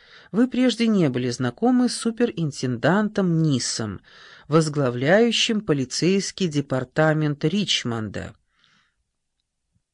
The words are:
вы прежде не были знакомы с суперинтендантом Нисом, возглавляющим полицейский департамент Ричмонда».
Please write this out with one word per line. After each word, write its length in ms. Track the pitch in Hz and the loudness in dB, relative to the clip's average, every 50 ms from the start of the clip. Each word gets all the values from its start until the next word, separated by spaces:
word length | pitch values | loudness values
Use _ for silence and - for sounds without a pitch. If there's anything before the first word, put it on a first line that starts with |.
| _ _ - - - - | _ _ -20 -20 -18 -6
вы 160 | - 190 254 254 | 0 0 0 2
прежде 400 | - 240 254 254 214 220 233 226 | 2 2 2 2 2 2 0 2
не 220 | 214 196 170 139 | 4 4 2 2
были 200 | 123 123 123 127 | 2 0 -2 -4
знакомы 600 | 120 - 127 120 - - - 240 254 247 254 233 | -4 -2 -4 -4 -2 0 0 2 4 4 2 0
с 60 | - | -2
суперинтендантом 1500 | - - 233 226 - 247 233 - - 165 147 135 - - 127 123 117 - 139 175 208 214 208 214 - 196 180 165 160 | -2 -4 -4 -2 0 -2 -2 0 -2 -4 -4 -4 -4 -4 -4 -4 0 0 2 2 2 0 -2 -2 0 0 2 2 2
Нисом, 600 | 160 156 139 120 - - - - 117 107 95 - _ - - - - - - - - _ | 2 2 0 0 -2 -4 -6 -6 -6 -6 -8 -10 _ -20 -20 -20 -20 -20 -20 -20 -8 _
возглавляющим 1120 | 143 165 160 156 143 147 139 123 120 123 131 143 180 214 240 240 220 - - - 226 208 | 2 2 2 2 -2 -2 -2 -2 -2 0 2 4 4 6 4 4 2 0 0 0 -2 -2
полицейский 880 | 202 - 151 139 131 - - - 151 170 190 202 185 - - - 190 170 | 0 0 0 0 -2 -4 -4 -2 0 2 2 0 -2 -4 -6 -4 -4 -2
департамент 960 | 147 147 139 - 135 127 127 - _ 151 156 156 151 156 156 147 147 143 - | -2 -2 -4 -2 -4 -4 -4 -4 _ 2 2 2 2 2 0 -2 -2 -2 -2
Ричмонда». 920 | 156 175 208 190 - - - - 123 117 113 110 101 - 92 87 85 85 _ _ _ _ _ _ _ _ _ _ _ _ _ _ _ _ _ _ _ _ _ _ _ _ _ _ _ _ _ _ _ | -2 0 0 -2 -2 -2 -4 -2 -4 -6 -6 -6 -8 -8 -10 -12 -12 -16 _ _ _ _ _ _ _ _ _ _ _ _ _ _ _ _ _ _ _ _ _ _ _ _ _ _ _ _ _ _ _